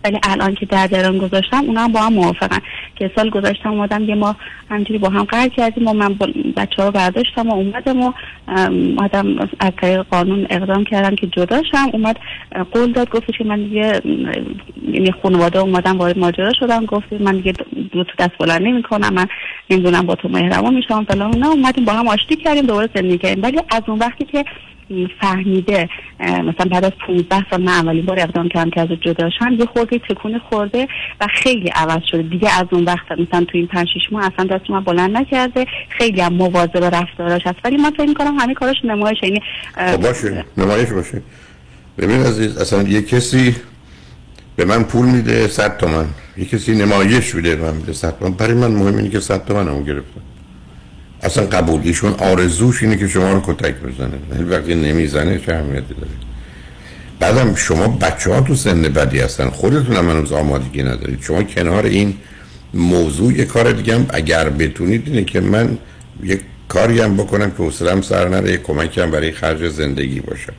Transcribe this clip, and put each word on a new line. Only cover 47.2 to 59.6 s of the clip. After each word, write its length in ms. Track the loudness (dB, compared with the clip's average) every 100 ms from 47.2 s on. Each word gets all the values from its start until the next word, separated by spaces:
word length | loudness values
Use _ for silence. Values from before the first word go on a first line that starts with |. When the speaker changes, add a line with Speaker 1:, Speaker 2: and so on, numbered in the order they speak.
| 2 -2
Speaker 2:
می‌ده 200 | 0 0
به 160 | -2
من 60 | -4
می‌ده 160 | -6
صد 260 | -4 -4 -4
تومن، 140 | -4
برای 200 | -2 2
من 180 | 2 4
مهم 260 | 2 2 2
اینه 120 | 0
که 100 | -2
صد 260 | -2 -2 0
تومنمو 380 | -2 0 -2
گرفتم. 380 | -4 -6 -8 -18 -18 -20 -20 -20 -20 -20 -20 -20 -20 -8
اصلاً 220 | -2 0 0
قبول، 360 | 2 2 2
ایشون 300 | 0 0 0
آرزوش 720 | 2 2 4 4 4 2 4
اینه 140 | 2 2
که 100 | 2
شما 260 | 2 4
رو 80 | 2 0
کتک 220 | -2 -2 -4
بزنه، 440 | -8 -6 -6 -6 -6
ولی 120 | -4
وقتی 320 | 0 -2 0 0
نمیزنه 640 | 2 2 2 0 0 0
چه 140 | -2
اهمیتی 400 | -4 -2 -4 -6
داره؟ 180 | -10 -10 -10 -12 -16 -16 -20 -20 -20 -20 -18 -18 -2
بعدم 360 | 2 4 4 2
شما 320 | 0 2 2
بچه‌ها 540 | 2 0 0 0 2
تو 140 | 4 2
سن 260 | 2 2
بدی 380 | 4 2 2 2
هستن، 300 | 0 0 -2
خودتون 460 | 0